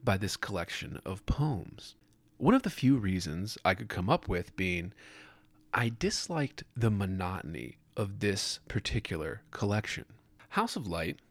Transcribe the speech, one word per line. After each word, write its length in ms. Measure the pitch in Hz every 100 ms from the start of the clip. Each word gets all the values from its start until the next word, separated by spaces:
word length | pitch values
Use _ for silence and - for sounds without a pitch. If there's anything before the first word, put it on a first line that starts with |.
by 140 | 120 95
this 200 | 101 -
collection 640 | - 98 82 - 82 -
of 200 | - 95 -
poems. 680 | - 151 104 - - - - _ _ _ -
One 180 | 139
of 80 | 262
the 80 | 208
few 260 | - 127 135
reasons 600 | 98 92 87 80 104 -
I 100 | 92
could 140 | 95 110
come 220 | - 92
up 180 | - -
with 260 | 87 - -
being 360 | 92 87 87 - - - - - _ - -
I 200 | - 120 117
disliked 680 | 185 - - 170 139 - - -
the 140 | 113
monotony 880 | 101 98 95 90 95 73 78 60 - _ -
of 220 | 101 101
this 400 | 104 98 - - -
particular 760 | - - 113 - 82 78 - -
collection. 520 | - 104 107 - - - - _ - -
House 240 | - 226
of 140 | 208 104
Light 320 | 85 82 - _